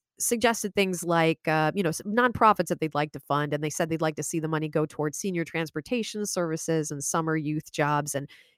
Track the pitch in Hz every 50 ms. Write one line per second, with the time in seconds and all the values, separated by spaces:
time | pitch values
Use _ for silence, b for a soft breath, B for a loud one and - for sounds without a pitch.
0 | _ _ _ - - - 240 226 220 233 226 - - 202 - 202 196 190 180 170
1 | - 170 170 170 165 160 160 - - 165 156 156 156 156 160 196 190 156 160 -
2 | - 208 202 240 247 247 226 - 233 214 202 - 175 - 170 - 160 156 - 147
3 | 151 151 - 143 - - 143 147 147 147 147 147 151 151 - - 175 160 160 156
4 | 165 156 151 - 151 - - 165 156 160 160 151 156 151 - 156 156 156 - -
5 | 151 151 147 - - 196 180 170 165 - - 165 165 151 - 156 - - 254 240
6 | 214 - - 214 208 196 - 185 175 160 160 160 - - 160 160 151 151 156 143
7 | 139 - - 165 160 160 156 160 147 147 151 151 - - - - 147 147 147 147
8 | 147 147 - 139 143 b b b b b b